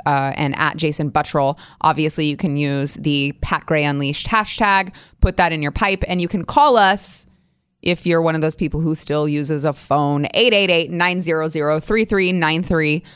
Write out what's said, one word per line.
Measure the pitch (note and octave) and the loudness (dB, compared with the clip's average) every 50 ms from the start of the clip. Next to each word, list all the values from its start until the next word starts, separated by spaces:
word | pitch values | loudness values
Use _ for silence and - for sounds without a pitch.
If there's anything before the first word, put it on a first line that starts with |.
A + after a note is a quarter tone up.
| - | -2
uh, | D3 C#3+ C#3 C3+ C3+ - - | 0 0 0 0 -2 -2 -2
and | D3+ C#3 - - | -4 -2 -2 -2
at | D#3+ D3+ - D#3 | -2 -2 -2 -2
Jason | E3 D3+ D3 - D3+ C#3+ | -2 -2 -2 -2 -2 -2
Buttrill. | - D3+ D3 - - D3+ C#3 C3+ D3 - - - - - | -2 -2 -2 0 0 0 0 0 -2 -4 -10 -20 -8 -2
Obviously, | - D#3+ D3+ C#3+ D#3 C#3 - - - D3+ | 0 0 2 2 0 -2 0 0 0 -2
you | C#3+ - | -2 -2
can | - D#3+ C#3+ | -2 -2 -2
use | C#3+ D3 C#3+ C#3 C#3 C#3 C#3+ - | 0 -2 0 0 -2 -2 -4 -4
the | - - D3+ C#3+ C#3+ C#3 C#3+ D3 - | -4 -2 0 0 0 0 -2 -4 -6
Pat | - - F3 D3+ - | -4 -2 -2 -2 0
Gray | - D#3+ D3+ D3 | 0 0 0 2
Unleashed | D3 C#3+ C#3+ C#3+ C3+ D3 - - - | 0 0 -2 -2 -4 -4 -4 -4 -2
hashtag. | A#3 A3 G#3+ - - - A3+ G3+ G3 F#3+ F#3+ F#3 - - - - _ _ | 0 0 0 -2 -2 0 2 2 2 2 0 -2 -8 -18 -20 -20 _ _
Put | - F#3 F3+ | 0 2 2
that | - F3+ E3+ | 2 2 2
in | D#3+ D#3 | 0 -2
your | D3 C#3+ - | -2 -4 -2
pipe, | - A3 G3 G3 F#3+ - - | 0 0 0 0 0 -2 -2
and | F3+ F3+ | -2 -2
you | E3+ E3+ | -2 -2
can | - F#3 E3 | -4 -4 -6
call | - - D4 D4 D4+ B3 A3 | 0 2 4 6 6 6 6
us | G3+ F#3 G3+ G3+ - - - - - - _ _ _ _ _ _ _ _ _ _ | 6 4 4 2 -2 -6 -6 -8 -10 -12 _ _ _ _ _ _ _ _ _ _
if | - F3 F3 - - | -2 -2 -2 0 0
you're | F3 E3+ E3 | 0 2 2
one | E3 E3 D#3+ | 2 2 0
of | D#3+ | 0
those | D#3 D#3 D#3 - | 0 -2 -2 -2
people | E3 D3 - D3+ | -4 -4 -2 -2
who | E3 D#3+ D#3+ | -2 -2 -2
still | - - - D3+ D3+ D3+ D3+ | -2 -4 -2 -2 -2 0 0
uses | D3 D3 D3 C3+ D#3 D3 C#3+ | -2 -2 -2 -2 -2 -2 -2
a | D#3 C#3 | -2 -2
phone, | - - - C#3 D3 D3 C#3+ C#3+ C#3+ D3 - - | -4 -2 0 0 2 2 2 2 0 0 0 0
eight | - A#3+ B3 G#3+ | 2 2 4 4
eight | G3+ G3 F#3 | 4 4 2
eight, | F3 E3 E3 - | 2 0 0 -2
nine | F3 E3+ F3 F3+ F3+ F3+ | -2 0 0 0 0 -2
zero | F3 F3 D#3+ D#3+ D#3 D#3+ | -2 -2 -2 0 -2 -2
zero, | D#3 D#3+ D3 D3+ D#3 D#3+ | -2 -2 0 0 0 0
three | - - G#3 A3 A3 | -2 -2 0 0 0
three | - G#3 G3 F#3+ F3+ | 0 0 0 2 2
nine | F#3 F3+ E3 D#3 D#3+ E3 F3 | 2 2 2 2 0 0 0
three. | - F3+ D#3+ D#3 D3+ D3+ D#3+ - - - | 0 0 0 2 0 0 -2 -4 -10 -18